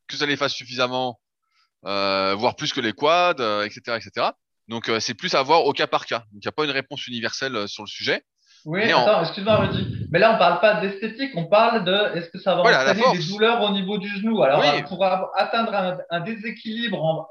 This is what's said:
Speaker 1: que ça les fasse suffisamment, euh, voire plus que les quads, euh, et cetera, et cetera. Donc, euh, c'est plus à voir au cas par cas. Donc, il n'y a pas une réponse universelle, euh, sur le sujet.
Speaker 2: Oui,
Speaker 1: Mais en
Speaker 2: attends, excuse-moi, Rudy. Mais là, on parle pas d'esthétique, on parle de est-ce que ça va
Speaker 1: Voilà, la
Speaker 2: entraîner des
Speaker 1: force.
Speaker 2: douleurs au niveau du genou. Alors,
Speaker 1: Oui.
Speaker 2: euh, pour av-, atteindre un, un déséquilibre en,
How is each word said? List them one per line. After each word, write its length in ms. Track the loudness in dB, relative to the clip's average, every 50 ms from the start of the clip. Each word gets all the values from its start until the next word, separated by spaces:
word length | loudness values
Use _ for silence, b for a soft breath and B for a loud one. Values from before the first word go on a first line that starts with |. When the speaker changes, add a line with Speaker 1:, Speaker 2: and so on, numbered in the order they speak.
| b
Speaker 1:
que 80 | -14 -6
ça 80 | -4 -2
les 100 | -2 0
fasse 160 | -2 -2 -4 -4
suffisamment, 640 | -6 -10 -10 -4 -4 -2 -2 -2 -4 -4 -4 -6 -10 _ _ _ _ _ _ _ _ _ _ _ _ _
euh, 500 | -4 -2 -2 0 0 2 2 2 0 0
voire 200 | 2 0 -2 -2
plus 180 | -2 -6 -4 -4
que 80 | -2
les 120 | -2 -4 -2
quads, 420 | 0 2 2 4 4 4 2 0 0
euh, 260 | -2 -2 0 -2 -2
et 40 | -4
cetera, 280 | -6 -12 -8 -8 -8
et 40 | -8
cetera. 340 | -8 -8 _ -4 -2 -2 -4 _ _ _ _ _ _
Donc, 220 | -10 -10 -6 -2 -2
euh, 100 | -2 0
c'est 140 | -2 -4 -6
plus 180 | -6 -4 0 0
à 60 | 0 4
voir 220 | 4 4 4 4
au 80 | 2 2
cas 140 | 0 -2
par 180 | -2 -2 -4 -4
cas. 140 | -4 -6 -6
Donc, 240 | -6 _ -20 -10 -10
il 40 |
n'y 20 | -8
a 20 |
pas 140 | -4 -4 -4
une 60 | -2
réponse 360 | -2 -4 -6 -6 -12 -12 -12
universelle, 480 | -10 -8 -6 -6 -6 -4 -4 -6 -4 -4
euh, 120 | -4 -6
sur 160 | -6 -8 -12 -14
le 40 | -14
sujet. 340 | -12 -6 -2 -2 -2 -2 -4 _ _ b b b b b b
Speaker 2:
Oui, 160 | -8 -4 -2 0
Speaker 1:
Mais 80 | 2 2
en 100 | 4 4
Speaker 2:
attends, 140 | 4 4 4 2
excuse-moi, 320 | -2 -4 -4 0 2 2
Rudy. 500 | 2 2 0 0 -2 -4 -4 -6 -6 -6 -2
Mais 80 | 2 4
là, 160 | 6 6 6
on 20 |
parle 220 | 6 4 4 4 4
pas 220 | 4 4 4 4
d'esthétique, 500 | -2 -4 -6 -6 -8 -8 -6 -6 -8 -6 -4
on 100 | -6 0
parle 400 | 4 4 6 6 4 2 0 0
de 320 | 0 0 2 0 0 -2
est-ce 120 | -4 -8 -8
que 80 | -12 -4
ça 160 | 0 0 2
va 60 | 4
Speaker 1:
Voilà, 220 | 6 6 6 6 4
la 80 | 4
Speaker 2:
entraîner 260 | 2 4 4 2 2
des 60 | 2 -2
Speaker 1:
force. 60 | -4
Speaker 2:
douleurs 320 | 0 2 2 4 4 2
au 100 | 2 0
niveau 260 | 0 -2 -2 -2 -4
du 120 | -4 -4 -6
genou. 340 | -6 -4 -2 -2 2 2 4
Alors, 160 | 4 4 4
Speaker 1:
Oui. 80 | 4
Speaker 2:
euh, 140 | 4 2 0 -2
pour 200 | -6 -4 0 0
av-, 240 | 2 2 0 -2 -2 -2
atteindre 380 | -2 0 0 0 -2 -2 0 -2
un, 240 | -2 -2 -2 -4 -6 -8 -6
un 100 | -6 -6
déséquilibre 840 | -4 -6 -8 -8 -8 -12 -12 -10 -10 -10 -8 -6 -4 -4 -4 -2
en, 260 | -2 -2 -2 -2 -6 -6